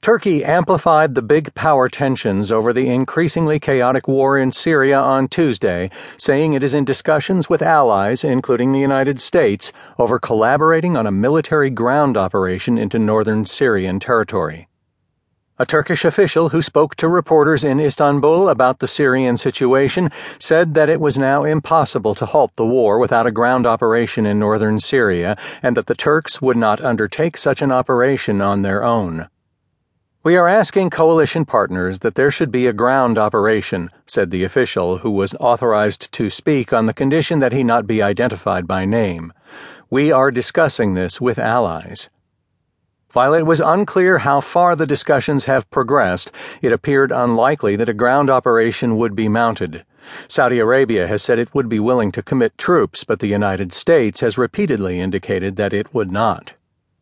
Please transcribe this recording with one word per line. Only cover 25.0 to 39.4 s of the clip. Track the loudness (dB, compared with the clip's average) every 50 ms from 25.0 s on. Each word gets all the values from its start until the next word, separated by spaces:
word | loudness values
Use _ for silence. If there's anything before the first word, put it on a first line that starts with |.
| 2 2 0 0 -2 -2 -4 -6 -8 -18 -16 -4 -2
and | 0 0
that | 0 0
the | -2 -4
Turks | -2 0 0 0 0 0 -4 -10 -4
would | -2 0 0 2
not | 2 0 0 0
undertake | 0 -2 -2 0 -2 -4 -2 -2 -2 -2 -2
such | -2 -2 -2 -2 0
an | 0 0 0
operation | 0 0 0 2 2 2 2 2 0 -2 -2 -2 0
on | 0 0 0 0 -2
their | -2 -2 -2 0
own. | 0 0 0 -2 -4 -6 -8 -10 -12 _ _ _ _ _ _ _ _ _ _ _ _ _ _ _ _ _ _ _
"We | 2 4
are | 4 4 4
asking | 4 2 2 2 0 -2 -2 0
coalition | 0 2 2 4 4 4 2 2 0 -4 -4
partners | 0 0 0 0 0 -2 -4 -4 -4 -6 -4
that | -4 -4 0
there | 2 0 0 2
should | 0 -4 -2
be | 0 0 0
a | 0 0
ground | 0 0 2 2 2 2 2 2
operation," | 2 0 0 0 0 2 2 0 0 -2 -4 -6 -6 -6 -8 _ _ _ _
said | -2 -2 -2 -2 -2
the | -4 -4
official, | -2 0 -2 -2 0 -2 -4 -2 -2 -2 -4
who | -4 -4 -2
was | -2 -2 -4 -4 -2
authorized | 0 0 0 2 0 0 0 2 0 0 -2 -6 -12 -16 -8
to | -6 -6 -6
speak | -6 -4 -2 -2 0 0 -2 -2 0
on | 0 0
the | 0 -2
condition | -2 -2 0 0 0 -2 0 0 0
that | 0 0 0
he | 0 0
not | 2 0 0 0
be | 0 -2 0 0
identified | 0 0 0 -2 -2 -2 -4 -4 -4 -4 -4 -4
by | -4 -4 -4 -2
name. | -2 0 0 0 -2 -4 -8 -10 -14 -18 _